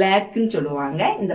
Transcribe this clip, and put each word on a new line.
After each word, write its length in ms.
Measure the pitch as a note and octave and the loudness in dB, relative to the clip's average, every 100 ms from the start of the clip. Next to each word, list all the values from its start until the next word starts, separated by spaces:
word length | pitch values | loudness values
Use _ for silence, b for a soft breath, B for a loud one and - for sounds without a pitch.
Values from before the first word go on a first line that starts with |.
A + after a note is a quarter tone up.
லேக்குன்னு 520 | F#3+ G3+ G3+ A3+ A3 | 4 2 0 -2 0
சொல்லுவாங்க. 460 | E3+ D3 C#3+ C#3 D#3 A3+ A#3+ | 0 -4 -4 -4 -2 0 0
இந்த 120 | F#3+ | -2